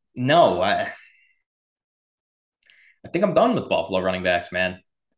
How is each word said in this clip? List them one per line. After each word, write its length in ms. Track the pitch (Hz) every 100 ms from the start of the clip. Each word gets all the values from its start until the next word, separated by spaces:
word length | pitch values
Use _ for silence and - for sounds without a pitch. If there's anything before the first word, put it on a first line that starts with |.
| _ -
no, 440 | 127 165 131 87
I, 300 | 95 95 - - - _ _ _ _ _ _ _ _ _ _ _ _ _ _ _ _ _ _ _
I 40 | -
think 160 | 175
I'm 100 | 196
done 200 | 165 233
with 140 | 190 -
Buffalo 320 | 82 82 95
running 220 | 92 92
backs, 280 | 92 87 -
man. 280 | 90 92 92 _ _ _